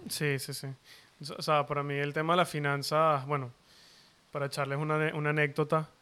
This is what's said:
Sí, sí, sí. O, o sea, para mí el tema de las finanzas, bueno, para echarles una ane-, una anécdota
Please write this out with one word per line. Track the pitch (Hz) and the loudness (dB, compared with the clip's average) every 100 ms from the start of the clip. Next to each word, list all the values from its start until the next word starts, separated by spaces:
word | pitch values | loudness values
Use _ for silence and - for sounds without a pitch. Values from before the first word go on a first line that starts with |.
| - | -8
Sí, | - 147 139 | -2 0 0
sí, | - | -4
sí. | 135 135 | -8 -10
O, | 131 - - - - 143 - | -12 -16 -20 -20 -16 -12 -6
o | |
sea, | - 151 143 | 2 2 2
para | 143 | -2
mí | 143 | -2
el | 143 143 | -2 -2
tema | 147 160 | 0 2
de | 175 | 4
las | 170 | 2
finanzas, | 151 147 143 135 151 160 143 135 | 0 0 0 0 4 4 4 0
bueno, | 143 123 - _ - - - - _ _ | -2 -4 -12 _ -20 -20 -20 -20 _ _
para | 147 139 | -4 -4
echarles | 151 139 139 | -2 -2 -2
una | 156 | 0
ane-, | 156 156 | 0 0
una | 165 147 | 0 0
anécdota | 151 147 143 151 160 156 _ | 2 2 0 2 0 0 _